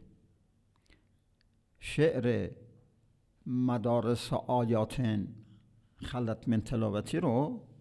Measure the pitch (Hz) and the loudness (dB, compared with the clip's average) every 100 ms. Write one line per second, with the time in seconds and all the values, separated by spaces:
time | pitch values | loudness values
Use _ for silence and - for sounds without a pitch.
0 | - - _ _ _ _ _ _ _ - | -20 -20 _ _ _ _ _ _ _ -20
1 | _ _ _ _ _ _ _ _ - - | _ _ _ _ _ _ _ _ -6 2
2 | 156 131 120 113 90 - - - _ _ | 2 2 0 0 -2 -8 -20 -20 _ _
3 | _ _ _ _ - 127 123 120 113 117 | _ _ _ _ -6 0 0 0 2 2
4 | 110 120 - 135 - 123 117 113 110 - | 2 0 -2 -4 0 0 2 2 0 0
5 | 123 107 95 - - - _ _ _ - | 0 0 -4 -8 -20 -20 _ _ _ -14
6 | - 123 117 110 - 113 107 120 110 101 | -8 -4 -4 -2 0 2 2 0 0 0
7 | 107 156 170 117 147 240 - - | -2 0 2 2 0 -4 -12 -20